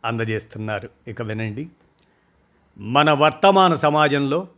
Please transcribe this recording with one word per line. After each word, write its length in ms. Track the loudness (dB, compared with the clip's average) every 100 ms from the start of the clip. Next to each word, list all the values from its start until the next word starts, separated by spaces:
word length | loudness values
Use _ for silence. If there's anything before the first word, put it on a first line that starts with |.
అందజేస్తున్నారు. 840 | -6 -4 -4 -4 -8 -10 -8 -8 -10 _ -14
ఇక 140 | -10
వినండి. 460 | -8 -6 -8 -8 -14 _ _ _ _ _ _ _ _ _ _ -14
మన 320 | -2 2 4
వర్తమాన 640 | 4 2 4 4 6 4
సమాజంలో 720 | 2 0 2 2 0 -2 -2 -4